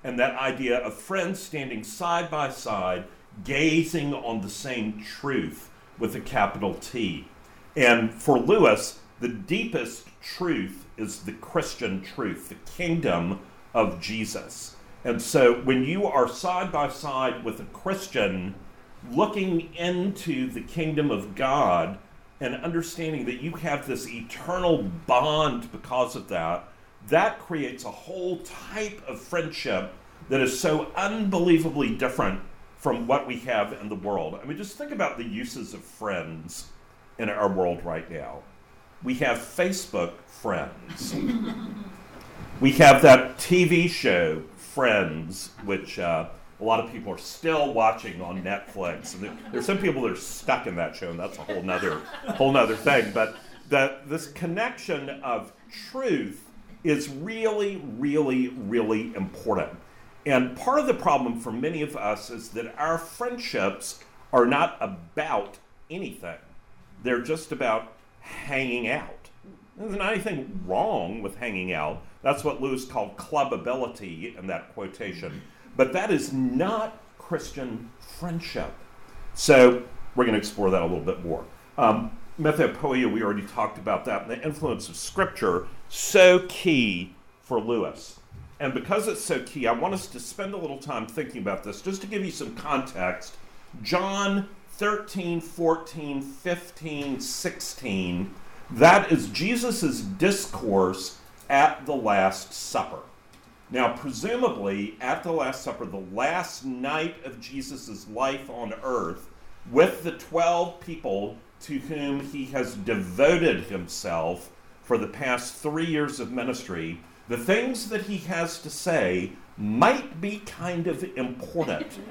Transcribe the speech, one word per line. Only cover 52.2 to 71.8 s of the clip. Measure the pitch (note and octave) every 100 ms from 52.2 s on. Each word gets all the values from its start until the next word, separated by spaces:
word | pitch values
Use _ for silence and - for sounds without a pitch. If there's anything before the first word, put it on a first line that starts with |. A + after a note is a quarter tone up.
| A#3+
whole | - C3+
nother | C3+ A2 A2
thing. | D3 C3+ G#2+
But | A2+ A2 - - - -
the, | C#3 C3+ - C#3+
this | D#3 C#3+
connection | - E3+ F3+ A#3+ - - D3+ C#3 D3
of | C3+ A#2 - - - - -
truth | C4 B3+ D3 G2+ - - - - -
is | E3 D3 C#3+
really, | C#3 F#3 A3+ A3 G#3 G3+ F#3+ C#3+ G#2+
really, | C#3+ D3+ C#3 B2+ B2
really | B2+ G2+ A#2 A2 G#2+ A#2 G2+
important. | F#2+ - A2+ F#2+ - - - - - -
And | D3 C3 B2+ -
part | - C#4+
of | B3+
the |
problem | - F3+ C#3+ B2 A2+
for | B2
many | A2+ D3+ E3
of | D3 A#2
us | G#2 G#2 -
is | A#2 -
that | G2+ A#2 -
our | D3+ E3
friendships | - - A#3+ A#3+ - A#2 F#2+ G3 - - - - -
are | C3 A#2+
not | C#3+ E3+ -
about | A2 F2+ E2+ - D3+ A2+ G2+ - - - -
anything. | E3 D3+ E2 F2 D#2 - - - - - -
They're | A#2 A#2+
just | B2 D#3 -
about | C3 B2 A2 - - - -
hanging | - - D3 C3+ C3 A#2+ A2+
out. | C#3 - G2+ - - - - - -
There's | G#3+ G3
not | G3
anything | G#3+ G#3+ D#3 - - -
wrong | F#2+ G#3 D#3+ E2+ A2+
with | G2 -
hanging | - F#2+ F#2
out. | E2